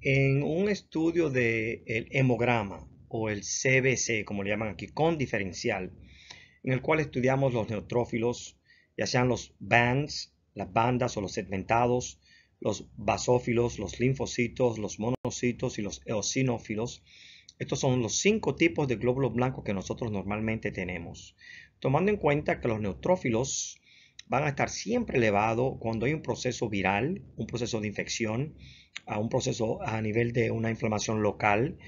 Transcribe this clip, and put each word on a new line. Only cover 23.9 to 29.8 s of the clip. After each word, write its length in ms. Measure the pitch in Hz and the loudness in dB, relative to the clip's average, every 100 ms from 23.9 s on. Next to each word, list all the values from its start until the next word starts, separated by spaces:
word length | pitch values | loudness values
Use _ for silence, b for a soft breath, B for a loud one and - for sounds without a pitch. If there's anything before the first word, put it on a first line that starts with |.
| b b b - | b b b -4
van 180 | 123 | 0
a 60 | 151 | 0
estar 200 | 139 113 | 0 -2
siempre 480 | - - 123 117 135 | -4 -2 -2 0 2
elevados 560 | 110 101 110 113 131 - | 4 4 2 2 0 -2
cuando 260 | 113 113 123 | -4 -2 0
hay 80 | |
un 80 | 151 | -2
proceso 460 | - 113 127 117 113 | -4 -4 -4 -2 -2
viral, 540 | 101 92 101 135 190 - - | 0 2 2 0 -2 -8 -8
un 100 | 117 | -6
proceso 320 | 117 113 110 | -4 -2 -2
de 80 | 104 | -2
infección, 640 | 98 87 - 110 113 156 B B B B - - | -4 -4 -2 0 0 -4 B B B B -16 -6
a 120 | 107 | -2
un 100 | 110 | 0
proceso 540 | 127 131 110 110 - | 0 0 0 -2 -2